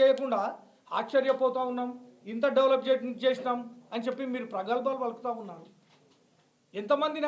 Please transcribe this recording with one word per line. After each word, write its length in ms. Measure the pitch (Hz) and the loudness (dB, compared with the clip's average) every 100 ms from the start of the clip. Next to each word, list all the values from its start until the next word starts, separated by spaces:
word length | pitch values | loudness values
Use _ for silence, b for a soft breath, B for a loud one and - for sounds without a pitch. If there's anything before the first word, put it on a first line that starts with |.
చేయకుండా 400 | 269 262 269 220 208 - b b _ 185 | 6 4 0 -2 -2 -6 b b _ -4
ఆశ్చర్యపోతూ 640 | 226 277 262 262 262 254 254 | 0 2 2 2 0 0 -2
ఉన్నాం, 200 | 247 247 247 - - 196 | -4 -6 -8 -16 -18 -10
ఇంత 120 | 226 277 254 | -2 2 4
డెవలప్ 280 | 269 262 262 | 4 4 4
చే-, 280 | 262 247 240 | 0 0 -2
చేసినాం 340 | 262 254 254 247 233 - - | 0 0 0 -4 -6 -16 -10
అని 120 | 233 240 | -6 -4
చెప్పి 180 | 254 269 247 | -4 -4 -6
మీరు 100 | 226 | -6
ప్రగల్భాలు 440 | 196 190 247 254 262 | -6 -2 -2 0 -2
పలుకుతూ 300 | 240 226 247 226 | -4 -4 -6 -6
ఉన్నారు. 240 | 208 165 165 _ _ _ _ _ _ _ _ _ _ | -8 -14 -18 _ _ _ _ _ _ _ _ _ _
ఎంతమందిని 520 | 190 208 285 311 302 | -8 0 2 2 0